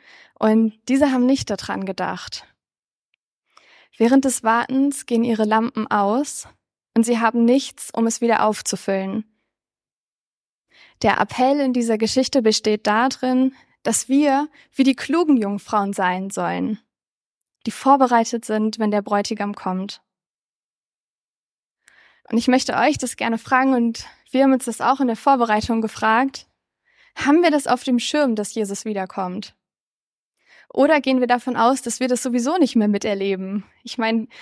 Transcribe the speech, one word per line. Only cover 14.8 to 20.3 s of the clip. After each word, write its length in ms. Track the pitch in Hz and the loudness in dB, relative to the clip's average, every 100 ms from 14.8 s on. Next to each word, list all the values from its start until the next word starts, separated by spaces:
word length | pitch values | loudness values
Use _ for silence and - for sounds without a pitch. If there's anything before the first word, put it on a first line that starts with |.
die 120 | 262 262 | 2 0
klugen 400 | - 320 320 262 | 0 0 4 2
Jungfrauen 560 | 202 202 - 214 196 | 2 -6 -2 -2 -2
sein 380 | 202 185 180 196 | -2 -2 -2 -6
sollen, 500 | - 175 175 185 214 _ _ _ _ _ _ _ _ - | -4 -4 -2 -4 -6 _ _ _ _ _ _ _ _ -10
die 60 | |
vorbereitet 760 | - 269 277 254 240 226 233 - | -2 2 4 4 2 0 -4 -4
sind, 340 | 214 220 214 | -2 -2 -2
wenn 120 | 214 | -2
der 100 | 208 | -2
Bräutigam 540 | 202 202 202 214 202 208 | 0 -2 -2 -4 -6 -6
kommt. 460 | 190 185 196 - _ _ _ | -6 -6 -8 -12 _ _ _